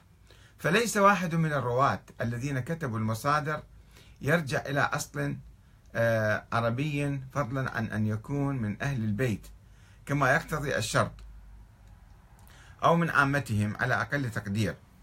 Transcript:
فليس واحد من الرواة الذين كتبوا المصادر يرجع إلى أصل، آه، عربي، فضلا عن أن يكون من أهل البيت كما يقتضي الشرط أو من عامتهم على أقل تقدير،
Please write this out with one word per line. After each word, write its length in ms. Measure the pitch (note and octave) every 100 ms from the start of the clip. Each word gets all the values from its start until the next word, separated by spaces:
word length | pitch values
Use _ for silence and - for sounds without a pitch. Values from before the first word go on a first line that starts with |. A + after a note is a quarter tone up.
| - - - - - -
فليس 380 | D3+ G3+ A#3 G#3+
واحد 380 | G3 F#3 F3+ E3
من 180 | D#3+
الرواة 480 | C#3+ B2 B2 C3+ G2 - -
الذين 380 | A#2 A#2+ C#3+ C3
كتبوا 400 | C#3 E3 C#3+ A2
المصادر 640 | A2 A2+ C#3+ D3+ D3 D3+ - - - - - -
يرجع 400 | B2+ E3+ C#3 D3+ -
إلى 160 | C#3+
أصل، 540 | A#2 D3 - D3 C#3+ - - - - - - A2+
آه، 500 | A#2 A2 G#2+ G#2 -
عربي، 720 | A#2 A#2 A#2+ D3+ C#3+ C#3+ C#3 C3
فضلا 440 | C#3+ A#2 C3+ C3 A#2
عن 80 | A2
أن 220 | G#2+ G#2+
يكون 480 | G#2+ - C#3+ C#3 C3+
من 260 | A2 G2
أهل 220 | C#3+ C3
البيت 440 | A2 G#2 B2+ F#2+ - - - - - - -
كما 280 | C#3+ C3
يقتضي 440 | D#3 - D3+ C#3+ D2
الشرط 340 | - C3 G#2 - - - - - - - - - - - - - - - - -
أو 120 | C#3 E3+
من 140 | E3
عامتهم 680 | C#3 C#3 C#3 - G#2 G#2 -
على 140 | B2+
أقل 380 | G#2+ A#2 D3 B2
تقدير، 440 | - G2+ G#2+ F#2+ - - -